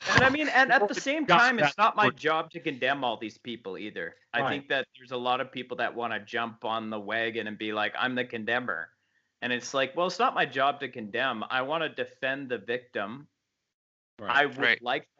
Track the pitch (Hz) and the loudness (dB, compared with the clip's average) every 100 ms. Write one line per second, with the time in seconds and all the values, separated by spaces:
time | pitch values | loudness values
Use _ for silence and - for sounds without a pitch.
0 | - 190 262 277 294 240 262 180 202 220 | 2 6 6 4 2 4 6 4 4 -2
1 | 269 302 294 175 240 240 147 - 220 - | -2 -2 4 6 6 6 2 4 2 4
2 | 160 - 151 160 165 170 160 131 127 139 | 2 2 0 0 -2 -6 -6 -2 0 2
3 | 127 110 107 - - 117 98 90 104 95 | 0 -2 -6 -10 -10 -10 -8 -8 -8 -8
4 | 82 - _ 117 135 143 139 139 127 127 | -10 -10 _ -2 0 -2 -2 -2 -2 _
5 | 127 127 123 127 131 131 123 120 117 113 | -10 -4 0 0 -2 -8 -10 -4 -4 -2
6 | 117 107 104 117 117 110 117 113 110 107 | -4 -4 -6 -4 -4 -6 -4 -4 -4 -8
7 | 101 110 113 117 107 104 107 107 104 - | -4 -2 -2 -4 -6 -6 -4 -2 -2 -2
8 | 127 123 123 120 107 120 123 82 80 _ | -2 -2 -4 -6 -2 -2 -2 -6 -8 _
9 | _ _ _ _ 123 123 117 135 131 165 | _ _ _ _ -4 -4 -2 -2 -2 0
10 | 180 180 247 - 156 131 139 135 135 123 | -2 0 0 2 -2 2 0 0 -6 -8
11 | 107 117 131 113 104 127 131 160 156 123 | -6 -2 -2 -2 -4 -2 -2 -2 -4 -4
12 | 123 - 131 139 135 120 101 120 123 113 | -8 -4 -4 -4 -4 -8 -4 -6 -4 -6
13 | 101 127 147 _ _ _ _ _ _ _ | -6 -8 -16 _ _ _ _ _ _ _
14 | _ - 104 123 147 127 123 113 120 143 | _ -14 0 4 4 2 2 2 0 -4
15 | 151 | -4